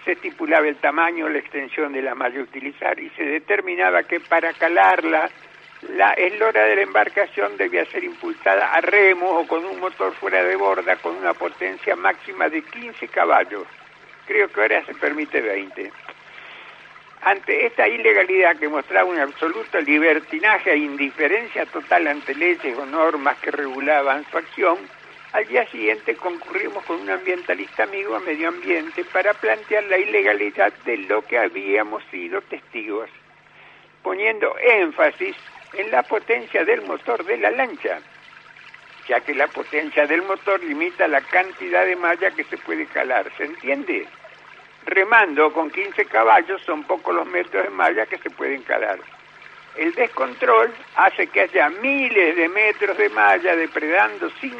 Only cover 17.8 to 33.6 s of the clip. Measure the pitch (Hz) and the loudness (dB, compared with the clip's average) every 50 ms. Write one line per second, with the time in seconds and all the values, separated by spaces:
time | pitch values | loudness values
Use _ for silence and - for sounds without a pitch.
17.8 | - 214 233 233 220 220 214 202 190 180 190 185 185 170 170 147 151 151 151 147 | 2 2 2 2 4 4 4 4 4 4 4 4 6 6 4 2 0 -2 -2 -4
18.8 | 131 - 185 190 185 185 175 160 139 139 143 - 160 165 175 220 220 - - 180 | -2 0 2 2 2 2 2 0 -2 -2 -2 -4 -4 -4 -4 -4 -6 -4 -2 -2
19.8 | 156 139 147 151 156 165 151 151 147 - 156 156 180 214 214 185 - 190 160 151 | 2 2 2 4 4 4 4 2 0 -6 -6 0 2 2 2 2 2 2 2 2
20.8 | 151 143 139 143 143 139 127 - 151 143 185 226 240 214 - - 165 - - 170 | 0 -2 -4 -4 -4 -4 -2 0 0 0 0 0 -2 -4 -6 -6 -6 -4 -6 -6
21.8 | 143 - 180 175 165 151 143 147 - - 135 147 170 175 175 165 - 139 117 123 | -2 2 2 2 2 2 -2 -4 -4 -8 -4 0 0 0 0 0 -2 -6 -6 -6
22.8 | 143 135 143 165 160 165 151 147 139 143 131 - - 151 147 143 143 135 131 135 | -6 -4 0 2 2 2 2 0 0 -2 -2 -2 -4 -6 -4 -4 -4 -6 -6 -4
23.8 | 139 143 151 143 139 139 135 147 147 - - 170 165 - - - - 175 170 190 | 0 2 2 2 4 2 0 -2 -4 -6 -6 -6 -6 -6 -4 0 2 2 2 0
24.8 | 196 - - - - - - - - - - - - - - 240 226 - - 120 | -4 -12 -20 -20 -20 -20 -20 -20 -12 -6 -4 -4 -2 0 0 -2 -2 -2 -4 -4
25.8 | 113 214 214 214 - 117 110 - - 180 175 165 - - 170 190 214 226 202 196 | -2 -2 -2 -2 -2 -4 -4 -4 -4 -8 -8 -8 -10 -8 -6 -6 -6 -6 -8 -8
26.8 | - - 170 175 196 196 190 185 185 185 180 180 180 - - 143 151 - - - | -8 -8 -8 -6 -6 -6 -6 -6 -4 -4 -6 -4 -4 -4 -4 -4 -6 -8 -4 -4
27.8 | - - 196 196 196 208 - 208 190 180 151 151 165 165 175 175 175 185 175 165 | -4 -4 -4 -6 -6 -4 -6 -6 -4 -4 -4 -4 -4 -4 -4 -4 -4 -2 -2 -2
28.8 | 156 165 - - 175 - - 185 190 208 208 - - 214 214 214 208 - 214 214 | -4 -6 -8 -10 -8 -4 -2 0 2 0 0 0 0 -2 -2 -2 -2 -2 -2 -2
29.8 | 208 202 185 185 196 208 214 208 196 202 208 101 104 - - 104 98 104 - - | 0 2 0 0 0 2 0 2 2 2 2 0 0 -2 0 2 2 0 0 -2
30.8 | - - 117 101 95 92 101 107 107 - 117 120 110 92 85 95 98 98 98 107 | -6 -6 -6 -4 -2 -2 -2 -2 0 0 0 0 0 0 -2 -4 -2 0 0 0
31.8 | 107 107 107 104 - - - 92 87 85 90 101 - - - - - _ - 120 | 0 0 -6 -12 -12 -12 -12 -10 -8 -6 -6 -6 -8 -8 -12 -14 -14 _ -12 -10
32.8 | 107 107 101 107 113 95 - - _ _ _ _ _ _ _ - | -8 -8 -8 -8 -8 -10 -14 -20 _ _ _ _ _ _ _ -20